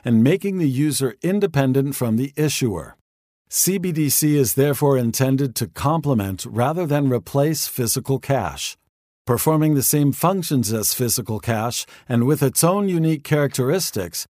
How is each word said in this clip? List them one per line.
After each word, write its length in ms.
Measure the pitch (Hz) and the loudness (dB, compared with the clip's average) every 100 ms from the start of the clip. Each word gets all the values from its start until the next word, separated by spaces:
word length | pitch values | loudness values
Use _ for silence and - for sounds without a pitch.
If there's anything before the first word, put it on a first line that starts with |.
and 180 | 127 113 | 2 4
making 360 | 127 185 196 190 | 6 2 0 -2
the 100 | 151 | 0
user 480 | 127 151 131 135 - | 0 0 0 -4 -2
independent 760 | 165 202 202 143 135 131 139 - | -2 0 0 2 2 2 0 -2
from 200 | 120 113 | 0 0
the 160 | 139 - | -2 -2
issuer. 600 | 151 - 120 87 65 - _ _ _ _ _ | -2 0 -2 -4 -8 -18 _ _ _ _ _
C 300 | - - 190 | -2 0 0
B 140 | 180 | -2
D 160 | 160 143 | 0 0
C 280 | - 151 147 | 2 2 2
is 180 | 123 | 2
therefore 420 | - 147 135 147 135 | 2 0 2 2 2
intended 580 | 117 - 131 135 139 - | 0 0 0 0 -2 -4
to 100 | 104 | -8
complement 800 | - 139 160 143 120 98 95 - | -2 -2 0 0 0 -2 -6 -6
rather 400 | 107 127 165 165 | -2 0 -2 -2
than 220 | 147 139 | 0 2
replace 580 | 123 - 139 147 156 - | 0 0 0 0 0 -4
physical 520 | - 117 139 - 135 | -4 -2 -2 -2 -4
cash. 580 | - 135 90 67 - - _ _ _ _ - | 0 -2 -2 -6 -10 -12 _ _ _ _ -2
Performing 480 | 120 156 156 156 | 0 2 2 2
the 80 | 143 | 2
same 300 | 123 151 143 | 2 2 2
functions 600 | 131 165 196 165 139 104 | 2 0 0 0 0 0
as 220 | 113 101 | -2 -2
physical 440 | - 123 - 104 107 | -2 -2 -2 -4 -6
cash 440 | - 113 117 - - - - | -2 -2 -2 -6 -10 -14 -2
and 180 | 117 123 | 2 2
with 160 | 147 | 2
its 220 | 139 - | 2 2
own 240 | 165 202 196 | 2 2 0
unique 360 | 170 160 156 | 2 0 0
characteristics, 1000 | - 151 143 - 127 185 - 104 87 - - | 0 0 0 0 0 -2 -2 -4 -6 -8 -12